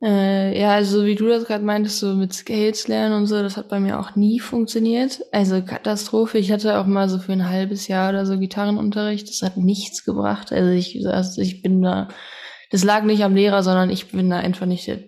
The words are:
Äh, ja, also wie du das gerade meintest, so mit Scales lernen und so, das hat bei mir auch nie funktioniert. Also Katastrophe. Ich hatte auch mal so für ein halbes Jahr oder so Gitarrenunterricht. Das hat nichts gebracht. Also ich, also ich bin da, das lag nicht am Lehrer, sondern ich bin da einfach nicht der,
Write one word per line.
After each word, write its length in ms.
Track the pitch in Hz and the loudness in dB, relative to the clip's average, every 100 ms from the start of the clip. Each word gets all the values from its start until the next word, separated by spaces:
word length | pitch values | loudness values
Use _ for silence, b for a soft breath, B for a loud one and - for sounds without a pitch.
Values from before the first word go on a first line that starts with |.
Äh, 580 | 220 202 196 196 196 196 | 0 2 2 0 0 0
ja, 140 | 208 | 2
also 320 | 208 202 202 208 | 2 2 2 2
wie 100 | 208 | 2
du 120 | 220 | 2
das 180 | 233 233 | 0 0
gerade 180 | 208 | -4
meintest, 360 | 208 208 208 202 | -2 0 -2 -2
so 140 | 202 | -2
mit 180 | 196 190 | 0 -2
Scales 560 | - - 214 214 214 - | -4 -6 0 0 0 -2
lernen 280 | 220 220 214 | 0 0 2
und 100 | 208 | 0
so, 160 | 208 | 0
das 160 | 202 202 | -2 -6
hat 100 | 214 | -6
bei 120 | 202 | -2
mir 200 | 196 - | -2 -2
auch 160 | 196 - | -4 0
nie 240 | 208 233 | 2 2
funktioniert. 840 | - 240 220 233 226 233 262 262 - | -2 -2 -2 0 0 0 -2 -4 -4
Also 300 | 208 190 185 | 0 2 2
Katastrophe. 760 | 185 - - 208 - 220 220 220 | -2 -6 -4 -4 -2 0 0 2
Ich 140 | 190 | 2
hatte 260 | 208 208 208 | 2 2 2
auch 80 | 196 | 2
mal 240 | 196 196 | 2 2
so 80 | 185 | 0
für 140 | 185 | -2
ein 180 | 190 180 | -2 0
halbes 380 | 185 190 202 - | -2 -2 -4 -4
Jahr 220 | 190 190 | -2 0
oder 160 | 196 190 | 0 0
so 120 | 190 | -2
Gitarrenunterricht. 880 | 190 196 202 208 214 208 214 208 - | -2 -2 0 0 0 -2 -2 -4 -6
Das 140 | - | -6
hat 160 | 196 190 | -4 0
nichts 460 | 180 202 - - | 2 2 -4 -8
gebracht. 480 | - 202 202 202 - | -4 -2 0 -2 -2
Also 160 | - 180 | 0 2
ich, 340 | 180 180 - 202 | 2 -2 -4 -2
also 340 | 185 185 - | -2 -2 -2
ich 220 | 190 185 | -4 -2
bin 180 | 196 185 | 0 2
da, 280 | 185 190 196 B B B B B B | 2 0 -4 B B B B B B
das 140 | 196 | 2
lag 200 | 190 208 | 4 4
nicht 200 | 214 214 | 4 2
am 100 | 202 | 4
Lehrer, 300 | 196 202 196 | 4 4 4
sondern 260 | 185 185 185 | 4 4 2
ich 220 | 185 - | 0 -4
bin 180 | 185 185 | -2 0
da 80 | 175 | 0
einfach 300 | 180 180 185 | 0 -2 -2
nicht 180 | 180 - | -4 -4
der, 140 | - | -8